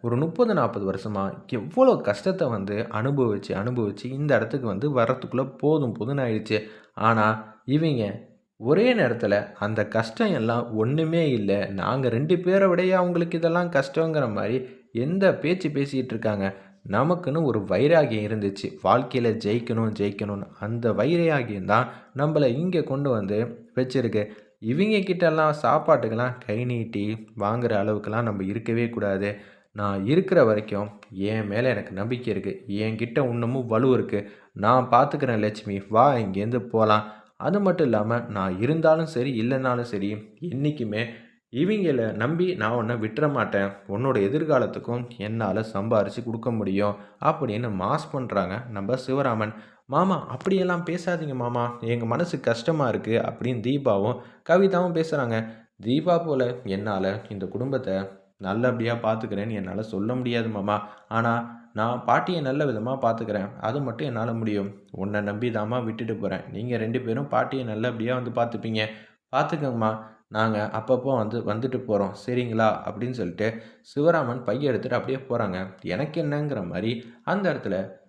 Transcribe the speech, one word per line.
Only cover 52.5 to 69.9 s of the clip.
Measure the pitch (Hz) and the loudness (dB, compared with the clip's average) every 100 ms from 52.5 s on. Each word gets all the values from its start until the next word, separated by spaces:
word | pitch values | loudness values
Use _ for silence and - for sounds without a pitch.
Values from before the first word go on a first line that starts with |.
| 113 - 160 131 | 0 0 2 2
இருக்கு" | 107 - 113 | 0 2 0
அப்படின்னு | - - 123 123 | 0 -4 -4 -2
தீபாவும் | 110 143 135 101 104 120 - - - | 0 0 2 2 2 -2 -8 -20 2
கவிதாவும் | 175 196 180 180 | 4 6 4 2
பேசுறாங்க. | 165 160 147 123 113 113 - _ _ | 0 0 0 0 0 -4 -12 _ _
தீபா | 107 135 170 170 | 0 0 2 2
போல | 165 135 123 123 | 2 0 0 -2
என்னால | 107 95 107 98 95 104 - | -4 -4 -2 0 0 -2 -6
இந்த | 104 92 | -8 -6
குடும்பத்தை | 104 131 131 113 95 95 - _ _ | -4 -2 -2 0 -2 -4 -12 _ _
நல்லபடியா | 95 104 123 117 113 | -4 2 2 2 0
பார்த்துக்கிறேன்னு | 117 110 113 113 101 107 | 0 0 -2 -2 -4 -4
என்னால | 107 92 92 | -4 -4 -6
சொல்ல | 110 95 107 | -6 -4 -2
முடியாது | 127 120 117 113 | -2 -2 -2 -2
மாமா. | 104 101 104 - - _ | -2 0 -2 -2 -16 _
ஆனா, | 110 117 117 117 - - | 0 2 0 -2 -12 -12
நான் | 107 113 123 | -2 -2 0
பாட்டியை | 110 135 170 175 | 2 2 2 -2
நல்ல | 135 139 | 0 0
விதமா | 147 110 117 131 | 0 -2 -4 0
பார்த்துக்கிறேன். | 117 113 110 104 98 - | 0 0 -2 -2 -4 -6
அது | 110 135 | -4 -2
மட்டும் | 131 113 151 | -4 -4 -6
என்னால | 117 117 | -4 -4
முடியும். | 113 113 104 98 101 - | -2 -2 -2 -4 -8 -16
உன்னை | - 98 104 | -8 -2 -2
நம்பி | 101 104 120 | -2 -2 -2
தாம்மா | 110 104 123 | -2 -2 -2
விட்டுட்டு | 113 110 117 | -4 -6 -6
போறேன். | 107 101 92 - | -4 -4 -4 -8
நீங்க | - 120 120 | -8 -4 -2
ரெண்டு | 110 120 | -2 -2
பேரும் | 113 113 143 | -2 -4 0
பாட்டியை | 120 120 135 | 0 0 -4
நல்லபடியா | 120 107 120 113 113 | -4 -2 -2 -2 -2
வந்து | 127 120 | -2 -2
பார்த்துப்பீங்க. | 117 117 117 113 110 107 - - _ _ 131 | -2 -2 -2 -4 -2 -2 -6 -20 _ _ 0
பார்த்துக்கங்கம்மா. | - 160 143 117 110 | 0 0 -2 2 0